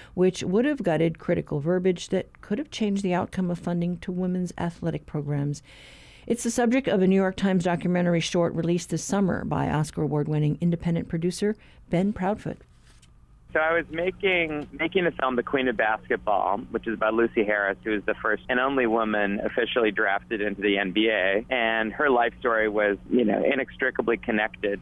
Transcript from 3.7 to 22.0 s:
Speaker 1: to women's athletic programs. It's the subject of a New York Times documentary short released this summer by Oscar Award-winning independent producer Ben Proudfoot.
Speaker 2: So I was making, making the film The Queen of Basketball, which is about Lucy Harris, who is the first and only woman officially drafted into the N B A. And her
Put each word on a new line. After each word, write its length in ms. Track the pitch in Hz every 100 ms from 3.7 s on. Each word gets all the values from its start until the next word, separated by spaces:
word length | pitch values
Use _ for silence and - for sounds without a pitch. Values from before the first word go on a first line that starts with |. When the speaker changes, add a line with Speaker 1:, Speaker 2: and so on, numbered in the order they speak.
| 175 170 175
Speaker 1:
to 140 | -
women's 420 | 180 185 180 180 -
athletic 480 | 175 - 170 151 -
programs. 560 | 156 143 147 143 147 - - - - - - -
It's 180 | 233
the 60 | 233
subject 380 | 247 240 262 262
of 160 | -
a 40 | 185
New 100 | 190
York 180 | 190 185
Times 300 | 196 190 175
documentary 560 | 175 - 175 175 170
short 340 | 160 180 170 -
released 340 | 160 175 -
this 140 | 160
summer 420 | - 196 196 - -
by 240 | - 139
Oscar 320 | 147 151 -
Award-winning 560 | 151 147 147 151 151 147
independent 480 | 175 170 170 170 165
producer 480 | 165 170 180 208 220 - - -
Ben 220 | 170 196
Proudfoot. 440 | 214 185 214 - - - - - - - - - - -
Speaker 2:
So 80 | 160
I 120 | 156
was 140 | 165 151
making, 760 | 160 180 180 196 180 160 151 143
making 320 | 139 160 190
the 80 | 175
film 240 | 131 135 123
The 80 |
Queen 240 | 117 139 127
of 100 | 110
Basketball, 800 | 110 110 - 113 - 101 90 104 131
which 160 | 113 -
is 80 | 104
about 180 | 110
Lucy 300 | 113 113 -
Harris, 340 | 104 104 98 98
who 100 | 110
is 100 | 107
the 120 | - 104
first 260 | 110 104 -
and 100 | 127
only 280 | 131 139 120
woman 520 | 113 110 107 101 101
officially 500 | 110 - 117 - 110
drafted 500 | 101 107 98 - 113
into 180 | 104 98
the 200 | 101 98
N 120 | 98
B 180 | 92 110
A. 360 | 107 92 98 120
And 420 | 131 113 113 110
her 160 | -